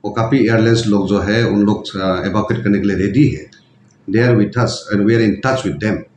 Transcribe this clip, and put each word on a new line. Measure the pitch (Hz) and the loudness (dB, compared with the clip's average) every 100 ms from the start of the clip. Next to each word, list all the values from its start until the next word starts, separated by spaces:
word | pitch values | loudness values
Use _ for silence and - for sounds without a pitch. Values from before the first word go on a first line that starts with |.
वो | 104 | -8
काफ़ी | 107 117 135 110 | -4 0 2 2
airlines | 113 113 113 107 | 4 4 2 2
लोग | 101 95 | 0 2
जो | 101 | 0
है | 95 110 113 | 2 0 2
उन | 101 | 2
लोग, | 101 104 - 98 | 2 0 -6 -6
अ, | 95 92 95 | -4 -2 -2
evacuate | 107 101 110 | -4 -4 -4
करने | 101 101 | 0 0
के | 98 | 0
लिए | 92 | -2
ready | 101 104 147 | -2 2 2
है। | - - - _ _ _ _ - | 0 -12 -20 _ _ _ _ -4
They | 107 123 | 0 2
are | 113 | 2
with | 101 123 | 2 0
us | 110 - - | -2 -4 -6
and | 101 101 | 0 2
we | 117 | 2
are | 110 | 2
in | - 131 | 0 -2
touch | 135 98 | -2 -4
with | - | -4
them। | 107 - - | -4 -6 -10